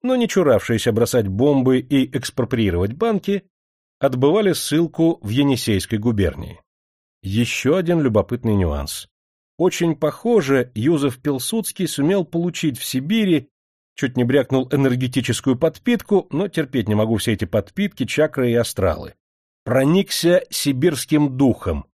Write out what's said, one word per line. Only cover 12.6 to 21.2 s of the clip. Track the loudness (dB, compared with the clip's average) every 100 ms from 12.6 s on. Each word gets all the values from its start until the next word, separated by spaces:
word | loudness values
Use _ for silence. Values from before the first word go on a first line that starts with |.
| -4 -4
в |
Сибири, | -6 -6 -2 0 2 0 -2 _ _ _ _
чуть | -6 -4
не | 0
брякнул | 2 2 2 0 0
энергетическую | 0 2 0 -2 -2 -2 -2 -2 0
подпитку, | 0 -2 -2 -2 2 0 0
но | -6 -4
терпеть | -4 -4 -4 0
не |
могу | 0 0 0
все | 0
эти | -2
подпитки, | -2 -4 -4 -6 -6 -4
чакры | -6 0 0 0 0
и |
астралы. | 0 -2 -2 -2 -2 -10 _ _ _ _ _
Проникся | -2 2 4 2 0 0 2 2 0
сибирским | -4 -2 2 0 0 -2 0